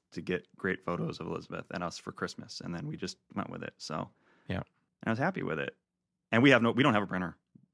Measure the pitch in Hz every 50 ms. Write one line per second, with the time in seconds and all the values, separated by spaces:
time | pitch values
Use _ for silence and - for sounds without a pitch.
0 | _ _ - 90 78 82 90 87 - _ - - - 92 92 - _ 85 87 90
1 | 85 80 78 - 85 87 87 85 87 - 85 - - - - 92 87 82 - -
2 | - - - - 95 90 - - - - - - - 92 85 82 78 73 - -
3 | - 92 - - _ _ - 98 - - 87 87 - - - _ - - 76 85
4 | 95 - _ _ _ _ _ _ _ - 92 90 - - _ _ _ _ _ _
5 | - 110 113 120 143 185 185 - 92 - 80 76 67 - - _ _ _ _ _
6 | _ _ _ _ _ _ 113 113 131 139 131 117 117 117 98 123 - 147 110 104
7 | 101 95 95 92 90 87 - _ _ _ _ - _ _